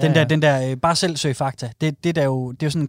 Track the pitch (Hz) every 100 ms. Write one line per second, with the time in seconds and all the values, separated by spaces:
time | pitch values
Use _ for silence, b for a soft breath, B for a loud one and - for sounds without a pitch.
0 | 156 156 139 156 151 135 131 131 165 165
1 | 180 147 151 123 139 - 117 - 156 147
2 | 175 160 135 131 127 123 156 165